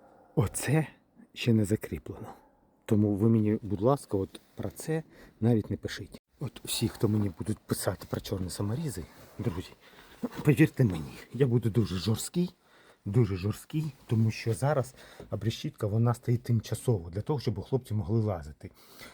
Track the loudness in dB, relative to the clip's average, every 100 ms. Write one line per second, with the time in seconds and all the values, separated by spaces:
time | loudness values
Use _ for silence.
0 | -20 -20 _ -2 0 -2 0 0 0 -8
1 | _ _ -20 -4 2 4 4 0 -2 -10
2 | -10 -12 -14 -16 _ _ _ _ 2 4
3 | 4 4 4 4 4 0 -2 0 2 2
4 | 0 -2 -2 -8 -16 -10 -8 -8 -4 -4
5 | -4 -16 -20 _ 2 2 0 -6 -6 -10
6 | -12 -16 _ _ -10 -10 -8 -2 -2 0
7 | 0 2 0 -4 -6 -6 -4 -2 -2 -4
8 | -8 -8 -6 -4 -4 -4 -4 -4 -6 -8
9 | -12 -16 -18 -6 -6 -6 -10 -16 -20 -20
10 | -20 -10 -8 0 2 6 4 6 2 2
11 | -6 -14 -12 0 2 2 2 2 0 0
12 | 0 -2 -2 -2 -2 -6 _ _ -20 _
13 | 0 2 2 2 -2 -4 -4 -4 -4 -8
14 | 0 2 2 2 -2 0 2 2 -2 -8
15 | -20 -20 -8 -4 -2 -2 -8 -4 0 4
16 | 4 2 0 0 2 0 0 -2 0 0
17 | -2 -6 -4 -2 -2 -4 -2 -4 -2 -4
18 | 0 0 0 -2 -6 -14 -18 -18 -20 -20
19 | -20